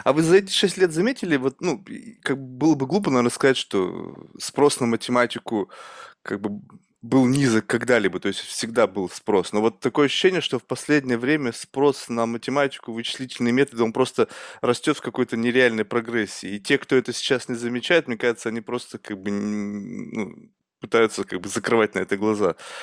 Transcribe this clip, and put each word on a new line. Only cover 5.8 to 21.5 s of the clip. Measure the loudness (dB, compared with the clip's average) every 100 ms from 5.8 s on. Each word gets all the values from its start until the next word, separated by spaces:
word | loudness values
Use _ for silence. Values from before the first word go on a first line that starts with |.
| -20 -20 -20 -16
как | -8 -4
бы | -4 -6 -12 -20 _ _
был | 0 4 4
низок | 4 4 2 2
когда-либо, | -2 2 2 2 0
то | -4
есть | -6
всегда | -8 -8 -4 2 2
был | 2 -6
спрос. | -6 0 2 2
Но | 2
вот | 2 0
такое | -2 2 2
ощущение, | 4 2 2
что | -2 -4
в |
последнее | -4 -6 0 0 2 0
время | 0 0 0
спрос | -6 -8 0 2 2 -2
на | -2 -2
математику, | -2 -2 0 0 -2 -10
вычислительные | -8 -8 -8 -8 -4 0
методы, | 2 2 0
он | 0
просто | 2 0 0 -2 -2 -18 -6
растёт | -2 0 0 -2
в |
какой-то | -4 -4 -2 -2
нереальной | 0 4 4 4 -2
прогрессии. | -2 -2 -2 -4 -6 -10 -8
И |
те, | 0 -2
кто | 2 0
это | 0
сейчас | -4 -2 -2 -2
не | -6
замечает, | -4 -4 2 2 2
мне | -2
кажется, | 0 0 -4
они | -6
просто | -6 -8 -8 -14
как | -10 -8
бы | -4
н-, | -4 -2 -4 -6 -8 -10 -12 -10
ну, | -8 -8 -10 -20 _ _ _
пытаются | -2 2 2 0
как | -6 -6
бы |
закрывать | -6